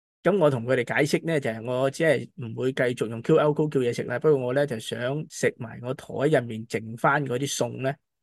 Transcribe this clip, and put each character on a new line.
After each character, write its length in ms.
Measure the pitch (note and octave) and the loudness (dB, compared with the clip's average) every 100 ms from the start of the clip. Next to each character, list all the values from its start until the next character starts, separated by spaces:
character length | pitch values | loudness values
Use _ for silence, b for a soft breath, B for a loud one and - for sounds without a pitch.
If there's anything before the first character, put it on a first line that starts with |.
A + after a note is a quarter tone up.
| _ _ | _ _
咁 140 | E3+ G3 | 0 4
我 120 | D3+ | 4
同 160 | C3 A#2 | 2 2
佢 160 | B2+ | 0
哋 140 | A#2+ A#2 | 2 0
解 100 | D3 | 2
釋 200 | E3 D#3+ | 2 0
呢， 140 | D#3 | 0
就 100 | C3 | -2
係 140 | A2+ | -4
我 260 | A2+ B2+ C#3 | -4 0 0
只 140 | C#3 | 2
係 260 | D#3+ B2 B2 - | 4 2 0 -10
唔 200 | A#2 A#2+ | -8 -2
會 160 | B2+ | -2
繼 120 | C3+ | 0
續 240 | B2+ B2+ A2 | 0 0 -4
用 140 | A#2 | -2
Q 140 | B2+ D#3 | 2 4
R 80 | D3+ | 4
code 220 | D3+ D#3 | 2 0
叫 100 | C#3 | 0
嘢 120 | A#2+ | 0
食 100 | A#2+ | -2
啦。 140 | - B2 | -4 0
不 120 | D#3 | 4
過 160 | C#3 B2 | 4 2
我 60 | |
呢， 120 | C3+ C#3+ | 0 0
就 140 | A2 | -2
想 460 | - A2+ B2 D3 - | -6 -6 -4 -4 -8
食 240 | - B2 - | -2 -2 -2
埋 220 | A2+ - | -8 -8
我 120 | A#2+ - | -8 -8
枱 440 | - - C#3+ C#3+ | -8 -2 2 2
入 80 | A#2 | 0
面 180 | A2 A2+ | -6 -6
剩 280 | G#2+ A2 A2+ | -6 -6 0
返 280 | - C#3+ C3+ | 2 2 0
嗰 120 | B2 | -4
啲 180 | C#3 - | -4 -2
餸 260 | A#2+ A#2+ | -4 -2
呢， 120 | C3 C#3+ _ _ | -6 -6 _ _